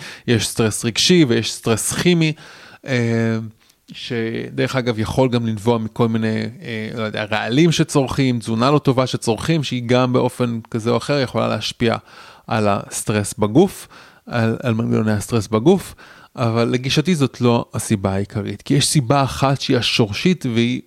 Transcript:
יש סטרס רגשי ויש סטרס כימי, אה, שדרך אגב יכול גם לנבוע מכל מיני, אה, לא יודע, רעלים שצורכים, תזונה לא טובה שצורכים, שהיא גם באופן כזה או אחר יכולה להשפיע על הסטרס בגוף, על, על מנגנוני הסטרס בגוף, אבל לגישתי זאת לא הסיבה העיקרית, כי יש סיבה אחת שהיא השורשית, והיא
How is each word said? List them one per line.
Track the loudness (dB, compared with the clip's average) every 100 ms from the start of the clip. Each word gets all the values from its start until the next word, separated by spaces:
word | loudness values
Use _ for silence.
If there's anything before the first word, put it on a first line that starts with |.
| -4 -8 0
יש | 0 0
סטרס | 0 0 0 -4
רגשי | 0 4 6 6
ויש | 2 0
סטרס | -4 -2 -2 -2
כימי, | -2 2 2 2 -2 -10 -20 -20 -16 -4
אה, | -2 0 0 0 -2 -6 -14 _ _ -20
שדרך | -16 -8 -4 -4 -6 -6 -4 -2 -2
אגב | -2 -2
יכול | -2 2 2
גם | 2 0
לנבוע | -2 0 0
מכל | -2 0 0
מיני, | 2 -2 -2 -6 -10
אה, | -10 -8 -8 -6
לא |
יודע, | -6 -6 -4
רעלים | -4 0 4 4
שצורכים, | 4 0 0 0 0 0 0
תזונה | -2 0 2
לא | 4
טובה | 2 2 0
שצורכים, | -2 -2 -2 0 -2
שהיא | -2 -4 0
גם | 2 2
באופן | 2 0 0 -2 -4 -6
כזה | -6 -2
או | -2
אחר | 0 -2
יכולה | 0 0 0
להשפיע | -2 -6 -2 0 0 -4 -20 -20 -20 -6
על | -2 0
הסטרס | 0 -4 -8 -2 -2 -2
בגוף, | -2 2 4 4 2 -16 -20 -20 _ -6
על, | -2 0 0
על | -2
מנגנוני | -2 0 0 0
הסטרס | -2 -2 -2 0
בגוף, | 2 4 2 0 -14 -20 -20 -16 -4
אבל | -2 0
לגישתי | 0 0 -2 0 0 0
זאת | 0 2
לא | 2 2 0
הסיבה | -6 -2 0 0
העיקרית, | -2 -4 -6 -6 -8
כי | -2
יש | 0 2
סיבה | 2 2 2
אחת | 2 0 0 0
שהיא | 0 0
השורשית, | 2 2 0 0 0 0 0
והיא | 0 0 -2